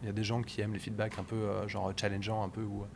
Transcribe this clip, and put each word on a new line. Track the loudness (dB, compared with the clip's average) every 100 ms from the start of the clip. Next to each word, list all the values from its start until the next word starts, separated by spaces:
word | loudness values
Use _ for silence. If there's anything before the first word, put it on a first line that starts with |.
Il | -2
y |
a |
des | 0
gens | 2 2
qui | 0 0
aiment | 0
les | 0
feedbacks | -2 0 0 -2
un |
peu, | -2 0
euh, | 2 2 0
genre | 0 0 2
challengeants, | 2 2 0 2
un | 0
peu | -2
où, | -2 -4 -6